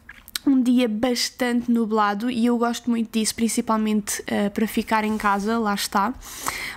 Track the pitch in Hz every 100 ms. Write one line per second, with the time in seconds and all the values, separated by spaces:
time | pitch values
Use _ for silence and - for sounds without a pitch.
0 | - - - - - 262 247 247 247 214
1 | 254 240 - - 247 240 240 233 220 220
2 | 208 208 240 226 240 240 233 233 - 233
3 | 220 226 214 - 226 240 233 220 214 214
4 | 202 - - 220 202 208 220 - 214 220
5 | 214 214 208 202 202 233 214 202 - 208
6 | 202 269 - - - - -